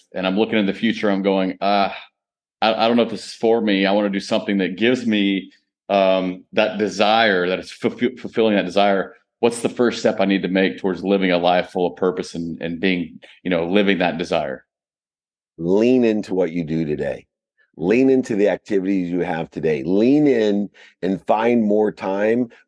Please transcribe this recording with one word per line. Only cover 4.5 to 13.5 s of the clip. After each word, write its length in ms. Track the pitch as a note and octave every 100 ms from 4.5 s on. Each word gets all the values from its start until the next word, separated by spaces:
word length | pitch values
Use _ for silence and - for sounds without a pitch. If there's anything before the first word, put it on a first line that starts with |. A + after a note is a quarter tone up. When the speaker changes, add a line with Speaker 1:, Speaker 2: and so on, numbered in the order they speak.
| G2+
Speaker 1:
that 180 | F2+ F2
gives 280 | A#2 B2+ A#2
me, 440 | G#2+ G2 G2 - _ _ _ -
um, 560 | G2 F#2+ F#2+ F#2 F2+ -
that 260 | - G#2+ G#2+
desire, 720 | G#2 F2+ G#2 A2 A2+ F#2+ F2+
that 100 | F#2
is 120 | F2
fulfill-, 440 | - A#2+ G#2+ A#2+ -
fulfilling 380 | G2+ - A2+
that 100 | G2+
desire." 500 | F2 F#2+ G2+ G2 F2+ - _ _
What's 220 | A#2 A#2
the 60 | -
first 300 | - A#2+ -
step 220 | A2+ -
I 40 | G2
need 160 | G2
to 60 | F2
make 300 | F#2+ F#2+ -
towards 240 | G2 E2+
living 300 | F#2 G2 F#2
a 60 | F2
life 320 | F2 F2+ F2
full 180 | F#2+ F2
of 80 | -
purpose 400 | F#2+ F2+ F2 F2
and, 260 | E2+ D#2
and 160 | E2 E2+
being, 400 | F#2+ F2+ E2 - - -
you 80 | F#2